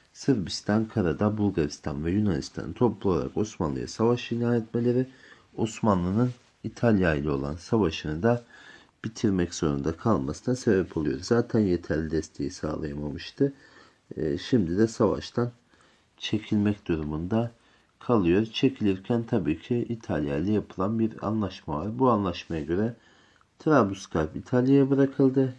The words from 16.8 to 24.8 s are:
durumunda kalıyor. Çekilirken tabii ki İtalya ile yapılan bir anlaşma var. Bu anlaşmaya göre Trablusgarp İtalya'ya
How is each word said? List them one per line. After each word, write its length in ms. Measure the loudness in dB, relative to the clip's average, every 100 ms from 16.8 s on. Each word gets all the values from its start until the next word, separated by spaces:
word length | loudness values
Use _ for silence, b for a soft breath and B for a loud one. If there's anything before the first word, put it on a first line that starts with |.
| -2
durumunda 640 | -4 -2 -6 -2 -2 -2 b b b b _
kalıyor. 460 | 0 2 4 4 2
Çekilirken 760 | 0 0 2 0 0 0 -2
tabii 360 | 0 -2 0 -4
ki 260 | -2 -4 -2
İtalya 480 | -6 -4 -4 -2 -2
ile 140 | 0
yapılan 480 | 0 -2 -4 -2 0
bir 280 | -2 -2 -4
anlaşma 520 | -2 -2 -6 -8 -6
var. 200 | -4 0
Bu 100 | 2
anlaşmaya 540 | 4 0 -4 -6 -6
göre 320 | -2 -2 -2 -4 b b b b _ _
Trablusgarp 760 | 2 4 4 -2 -4 -2 -2 -4
İtalya'ya 540 | -2 0 4 4